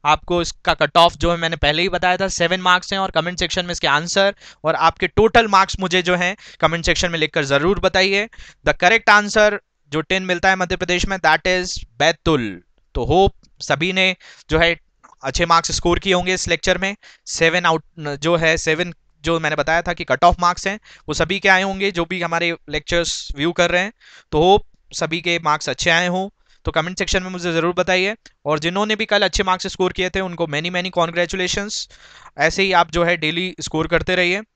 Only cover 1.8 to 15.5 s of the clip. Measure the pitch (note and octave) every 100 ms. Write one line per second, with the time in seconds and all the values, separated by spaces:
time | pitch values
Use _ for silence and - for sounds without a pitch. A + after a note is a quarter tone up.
1.8 | F#3 F3 F3+ F3+ F#3+ - E3+ F#3 F3+ F3+
2.8 | - G3 F#3+ E3 E3 F3+ F3 F#3 F3 E3
3.8 | D#3 C#3+ F3 G3+ G3 G3+ - - D3+ C#3+
4.8 | E3 - F#3 - A3 A#3 A3 G3 F#3+ -
5.8 | F#3 F#3 F3 F3 F3 G#3 - - - E3
6.8 | E3 D#3+ F3+ E3 D#3 E3 C#3 C#3 E3 F#3
7.8 | F#3 F#3 F#3+ G3 A3 - - _ - C#3+
8.8 | F3+ E3+ A3 G#3 G#3 A3 G#3 G#3 _ _
9.8 | _ D3 D#3 F#3+ F#3 F3 F#3+ F#3+ F3 F#3
10.8 | F3 F3+ F#3+ F#3+ D#3+ D#3+ F#3 F#3 F#3 -
11.8 | - - D3+ E3 E3+ D3+ A2 F2+ _ _
12.8 | _ C3+ A#2+ E3+ G3 - _ _ - C#3
13.8 | F3 F#3 F#3 F3+ - - - D#3+ E3 E3
14.8 | _ _ - _ C3+ - E3+